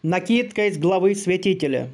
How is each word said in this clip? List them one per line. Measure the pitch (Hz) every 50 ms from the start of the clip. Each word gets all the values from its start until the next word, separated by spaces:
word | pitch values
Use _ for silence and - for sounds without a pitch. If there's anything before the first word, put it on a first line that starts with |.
| -
накидкой | 160 175 185 185 - 233 240 247 247 - - 208 208
с | 175 151
главы | 147 170 190 185 180 196 202
святителя. | 202 - 175 180 185 185 196 185 185 156 143 131 123 127 131